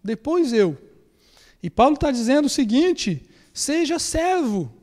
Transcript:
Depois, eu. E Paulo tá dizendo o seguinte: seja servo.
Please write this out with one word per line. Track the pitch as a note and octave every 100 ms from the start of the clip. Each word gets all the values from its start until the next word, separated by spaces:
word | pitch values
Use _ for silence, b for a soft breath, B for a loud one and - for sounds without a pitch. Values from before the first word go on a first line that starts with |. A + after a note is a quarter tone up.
Depois, | G3 A3+ C#4 F4 D4+
eu. | A3+ F#3+ C#3+ - _ _ b b b b b
E | -
Paulo | - C4 D4
tá | D4+
dizendo | B3 A3+ C#4+
o | D4
seguinte: | - A3+ A#3+ F4+ - - D3+ - b b
seja | - - D#4 D4+ E4+
servo. | - D#4+ F4 F#4 C4 G3+ B2+ -